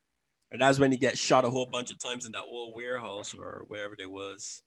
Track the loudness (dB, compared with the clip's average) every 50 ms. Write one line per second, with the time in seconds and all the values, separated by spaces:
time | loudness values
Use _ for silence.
0 | _ _ _ _ _ _ _ _ _ _ 0 6 6 6 8 8 6 4 6 4
1 | 4 2 2 2 4 6 6 6 6 4 2 0 -2 -2 -4 -6 -6 -6 -10 -10
2 | -8 -8 -8 -8 -8 -8 -8 -10 -10 -8 -10 -10 -10 -10 -10 -10 -6 -6 -4 -4
3 | -6 -6 -8 -8 -10 -10 -12 -12 -12 -12 -12 -12 -12 -10 -10 -8 -8 -8 -10 -12
4 | -12 -12 -10 -10 -10 -10 -10 -12 -12 -12 -14 -14 _